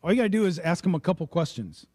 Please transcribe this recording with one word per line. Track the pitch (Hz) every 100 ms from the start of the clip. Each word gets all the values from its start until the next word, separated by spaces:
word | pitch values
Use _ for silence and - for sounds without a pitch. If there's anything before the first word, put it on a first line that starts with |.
All | 165
you | 233
gotta | 220
do | 214 202
is | 170
ask | 165 170
them | 190 165
a |
couple | 175 180 156
questions. | 170 160 - 95 78 -